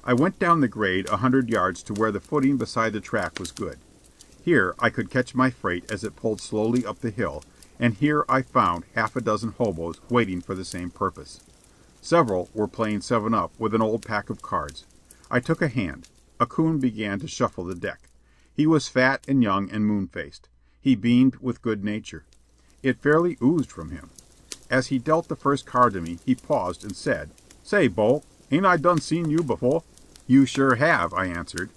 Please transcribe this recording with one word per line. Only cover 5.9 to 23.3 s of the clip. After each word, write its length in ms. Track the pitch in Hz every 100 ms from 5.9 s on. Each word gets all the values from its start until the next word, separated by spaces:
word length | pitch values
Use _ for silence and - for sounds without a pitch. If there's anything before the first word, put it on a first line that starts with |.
as 100 | 101
it 140 | 104 -
pulled 240 | 117 104
slowly 460 | - 107 110 123 107
up 140 | 110
the 100 | 117
hill, 340 | 98 92 73 - - - -
and 140 | 120
here 320 | 101 147 151 -
I 140 | 131
found 440 | 127 131 95 87 -
half 220 | - 110 131
a 40 |
dozen 320 | 110 107 113
hobos 480 | 98 117 82 85 80 -
waiting 320 | 123 110 90
for 140 | -
the 100 | 95
same 240 | 92 90 87
purpose. 540 | - 95 90 92 - - _ _ _ _ _
Several 480 | - 170 131 92 87
were 120 | 110 104
playing 360 | - 110 104
seven-up 500 | - 117 107 113 85 -
with 160 | 110
an 80 | 113
old 200 | 110 113
pack 280 | 107 107 -
of 100 | 104
cards. 460 | - 90 76 - - _ _ - -
I 100 | 123
took 200 | - 160
a 80 | 165
hand. 400 | 120 90 64 - _ _ _
A 60 | 120
coon 320 | - 160 156
began 400 | 127 107 107 101
to 100 | -
shuffle 360 | - 120 -
the 100 | 90
deck. 340 | 90 90 - _ _ _ _ _ -
He 100 | 151
was 220 | 160 -
fat 320 | 131 127 135 -
and 140 | 135
young 280 | 110 98 98
and 140 | 107
moon-faced. 640 | 104 104 92 92 73 - _ _ _ _
He 140 | 135
beamed 420 | 117 117 123 131 -
with 180 | 131 117
good 240 | 117 107
nature. 400 | 101 107 104 80 _ _ _ _ _ _
It 200 | 135 127
fairly 340 | 143 156 175